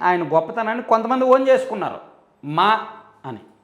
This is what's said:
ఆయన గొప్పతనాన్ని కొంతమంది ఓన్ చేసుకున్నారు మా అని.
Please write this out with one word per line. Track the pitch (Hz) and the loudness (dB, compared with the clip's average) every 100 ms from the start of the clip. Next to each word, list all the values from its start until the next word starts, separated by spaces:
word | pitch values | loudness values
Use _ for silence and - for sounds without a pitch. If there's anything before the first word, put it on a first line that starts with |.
ఆయన | 180 180 151 | 0 0 0
గొప్పతనాన్ని | 160 160 226 220 233 | 0 0 -4 -4 -6
కొంతమంది | 240 226 226 254 | 0 0 2 0
ఓన్ | 262 262 262 | 4 4 4
చేసుకున్నారు | 262 262 214 151 - - _ _ _ | 2 2 -6 -6 -8 -14 _ _ _
మా | 143 156 202 220 - - - _ | -6 0 2 0 -4 -18 -20 _
అని. | 135 107 - _ | -14 -14 -16 _